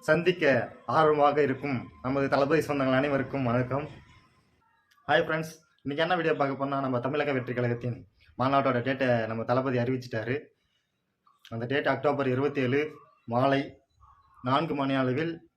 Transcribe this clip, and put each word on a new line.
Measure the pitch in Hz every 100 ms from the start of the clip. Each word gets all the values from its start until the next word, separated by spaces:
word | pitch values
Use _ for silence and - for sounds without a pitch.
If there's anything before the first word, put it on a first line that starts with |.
சந்திக்க | - 160 170 180 151 127 - - -
ஆர்வமாக | 151 156 151 147 143
இருக்கும் | 143 131 143 123 - -
நமது | 127 139 139
தளபதி | 139 139 156 147
சொந்தங்கள் | 143 131 131
அனைவருக்கும் | 147 139 127 139
வணக்கம். | 127 120 123 131 151 - - - _ _ _ _ _ _ _ _ -
ஹாய் | 151
ஃப்ரெண்ட்ஸ், | 165 160 160 - _ _
இன்னைக்கு | 135 143
என்ன | 165 180
வீடியோ | 160
பார்க்க | 143 139 135
போனா, | 139 139
நம்ம | 135 127
தமிழக | 127 147 143
வெற்றி | 131 120
கழகத்தின் | 123 123 120 131 113 - _ _ -
மாநாட்டோட | 127 139 135 120
டேட்டை | 120 135 131 120 110
நம்ம | 113
தளபதி | 113 123 131 123
அறிவிச்சிட்டாரு. | 120 131 120 117 110 139 - _ _ _ _ _ _ _ _ _ -
அந்த | 117 120
டேட் | 139 151
அக்டோபர் | 131 151 131 135
இருபத்தேழு | 123 139 135 127 139 151 - - _
மாலை | - 117 135 139 139 - _ _ _ _ _ _
நான்கு | 127 139 160
மணி | 143 135
அளவில் | 135 127 127 165 165 -